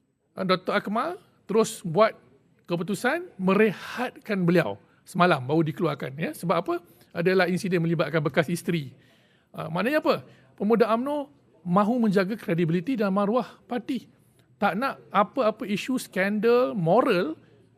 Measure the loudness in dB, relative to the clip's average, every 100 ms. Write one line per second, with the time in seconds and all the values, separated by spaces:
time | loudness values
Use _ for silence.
0 | _ _ _ -6 -2 -2 0 -2 -2 -4
1 | -4 -8 _ _ -2 0 0 -4 -2 2
2 | 2 0 _ _ _ _ -6 -6 -4 -4
3 | -2 -4 -6 -4 2 4 4 0 -8 -8
4 | -8 -8 -6 0 2 4 2 -4 _ _
5 | -6 2 2 2 0 0 0 -2 -4 -4
6 | -8 -6 -8 -4 -2 -2 -2 -6 -8 _
7 | _ -4 0 2 2 0 -2 0 0 0
8 | 0 0 0 0 0 -2 -4 -4 -6 -14
9 | _ _ _ _ _ -12 -6 -4 0 0
10 | 0 -2 -4 -20 _ -6 0 2 2 0
11 | -2 -6 -8 _ _ _ 0 2 2 2
12 | 2 2 0 -2 -2 0 0 0 -2 -2
13 | 0 0 0 0 -4 -10 -10 -8 -6 -8
14 | -10 _ _ _ _ _ -2 -2 -4 -6
15 | -2 0 0 0 0 -2 -4 -4 -2 -4
16 | -4 -2 -2 2 4 4 2 0 4 4
17 | 4 2 0 -6 _ _ _